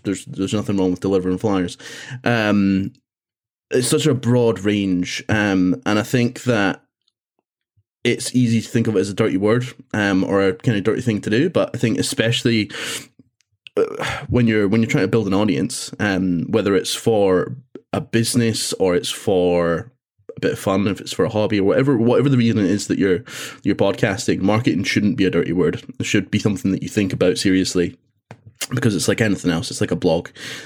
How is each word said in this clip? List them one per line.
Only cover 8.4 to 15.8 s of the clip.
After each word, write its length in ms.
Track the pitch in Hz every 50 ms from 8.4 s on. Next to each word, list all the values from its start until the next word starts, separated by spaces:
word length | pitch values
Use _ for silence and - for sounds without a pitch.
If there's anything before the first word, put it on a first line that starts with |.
| 123 113 117 113
to 60 | 104
think 200 | - - 117 107
of 80 | 113 107
it 40 | 92
as 100 | 98 101
a 40 | 95
dirty 240 | - 113 98 71
word, 280 | 92 101 107 117 127 127 127 - - - _ -
um, 300 | 107 101 98 95 95 95
or 180 | - 98 98
a 120 | 98 95 -
kind 240 | - - 127 107
of 60 | 101 95
dirty 180 | 110 - -
thing 200 | 123 120 107 98
to 80 | - 107
do. 200 | 107 120 160 190
But 220 | - 110 95 - -
I 40 |
think 220 | 123 123 113 101 -
especially, 720 | 117 - - - 110 113 120 - - 120 117 110 101 - - - - - - - - - _ _ - _ _ _ _ _ _ _ - - -
uh, 500 | - - - - - - 127 127 - - -
when 180 | - 123 120
you're, 200 | 110 110 107 101
when 140 | 95 104 117
you're 100 | 113 -
trying 120 | - 139 95
to 60 | -
build 180 | 117 113 104
an 60 | 95 95
audience, 600 | 98 107 104 82 71 98 - - -